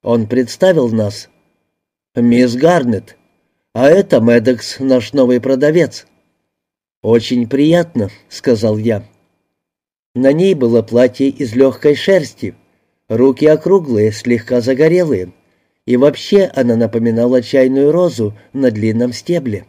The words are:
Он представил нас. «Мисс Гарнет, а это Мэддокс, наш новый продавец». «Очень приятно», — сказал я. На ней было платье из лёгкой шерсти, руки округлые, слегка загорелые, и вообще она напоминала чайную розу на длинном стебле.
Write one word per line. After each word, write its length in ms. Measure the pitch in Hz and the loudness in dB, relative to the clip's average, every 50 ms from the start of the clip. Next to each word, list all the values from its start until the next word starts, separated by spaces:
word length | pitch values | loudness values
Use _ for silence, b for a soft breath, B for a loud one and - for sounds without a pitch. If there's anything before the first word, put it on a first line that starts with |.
| - | -2
Он 240 | 120 120 117 110 | 0 -2 -2 -2
представил 600 | 107 123 127 127 113 - - 185 190 180 160 127 117 | -2 -2 -2 -2 -4 -2 0 2 2 2 2 0 0
нас. 400 | 110 110 104 101 101 - - _ _ _ _ _ _ _ _ _ _ _ _ _ _ _ _ _ _ | -2 -2 -2 -4 -6 -10 -18 _ _ _ _ _ _ _ _ _ _ _ _ _ _ _ _ _ _
«Мисс 400 | 123 120 120 120 123 127 123 117 | 0 2 2 4 2 2 0 0
Гарнет, 640 | 123 143 165 180 170 131 120 110 95 - - - _ _ _ _ _ _ _ _ _ _ _ _ | 0 2 2 2 2 0 -2 -4 -4 -6 -14 -20 _ _ _ _ _ _ _ _ _ _ _ _
а 160 | 113 127 143 | 0 2 4
это 320 | 165 196 190 196 - 123 | 4 4 2 2 0 2
Мэддокс, 580 | 113 117 117 120 110 127 127 117 - - - - | 2 4 2 2 2 0 -2 -2 -6 -14 -10 -6
наш 340 | 135 135 131 127 107 - - | -2 0 0 0 -2 -2 0
новый 280 | 143 127 123 127 120 | 0 2 2 2 0
продавец». 640 | 120 131 135 127 147 147 156 175 156 123 - - _ _ _ _ _ _ _ _ _ _ _ _ _ _ _ _ _ _ _ _ | 0 -2 -2 0 0 0 2 2 0 0 -4 -16 _ _ _ _ _ _ _ _ _ _ _ _ _ _ _ _ _ _ _ _
«Очень 480 | - 107 113 117 110 - 127 123 120 110 | -2 0 0 0 0 -2 -4 -4 -2 -2
приятно», — 600 | 143 135 147 156 170 175 165 165 _ 120 101 98 - _ _ _ | 0 0 2 2 2 0 0 -2 _ -6 -6 -6 -8 _ _ _
сказал 480 | - - - 139 120 104 113 110 107 | -20 -6 -2 -2 0 0 0 -2 -2
я. 260 | 107 107 117 110 101 104 _ _ _ _ _ _ _ _ _ _ _ _ _ _ _ _ _ _ _ _ _ _ | -2 -2 -4 -4 -4 -8 _ _ _ _ _ _ _ _ _ _ _ _ _ _ _ _ _ _ _ _ _ _
На 180 | 123 131 135 143 | 0 2 2 2
ней 220 | 160 185 196 190 | 2 0 0 0
было 260 | 147 123 117 117 117 | 0 0 0 0 0
платье 480 | 110 - 117 120 127 123 - - 135 139 | 0 0 2 2 2 2 0 -2 -4 -4
из 260 | 131 - 143 117 107 | -2 -6 -10 -6 0
лёгкой 400 | 123 135 135 120 - - 151 147 | 2 0 0 0 0 0 0 0
шерсти, 600 | - - - 196 180 147 117 - _ - 98 - _ _ _ _ _ _ _ _ _ _ | 0 0 0 0 0 0 -6 -12 _ -12 -12 -12 _ _ _ _ _ _ _ _ _ _
руки 380 | _ 110 113 127 135 127 - 151 | _ 0 2 2 2 2 2 2
округлые, 680 | 151 156 151 - 175 196 196 160 139 117 104 107 110 | 2 2 2 2 0 0 0 0 -2 -2 0 0 0
слегка 500 | 104 - - 123 120 113 107 - 127 123 | -2 -4 -4 -4 -4 -4 -2 -4 -4 -2
загорелые, 720 | 110 127 135 123 156 160 170 180 175 156 127 92 90 87 _ _ _ _ _ _ _ _ _ _ _ | 0 -2 0 2 2 2 2 0 0 0 -2 -4 -6 -10 _ _ _ _ _ _ _ _ _ _ _
и 100 | - 123 | -2 0
вообще 560 | 123 135 151 143 - - - 202 202 190 175 - | 2 2 2 2 -2 -6 0 2 2 2 0 -2
она 200 | - 123 120 117 | -2 0 0 0
напоминала 680 | 113 117 107 - 117 113 117 113 117 120 123 127 127 | 0 0 -2 -2 -2 -2 -2 0 0 0 0 0 0
чайную 500 | 117 - - 135 131 131 131 139 143 147 | -2 0 0 2 2 2 2 0 0 0
розу 440 | 156 175 180 170 120 113 110 104 107 b b b | 2 0 -2 -2 -2 -4 -6 -6 -6 b b b
на 200 | b 139 135 123 | b -2 -2 -2
длинном 420 | 110 104 110 110 110 113 120 123 120 | -2 -2 -4 -4 -2 -2 -4 -4 -6
стебле. 520 | - - - 175 170 135 123 101 92 - | -10 -6 -4 -4 -4 -4 -6 -8 -8 -12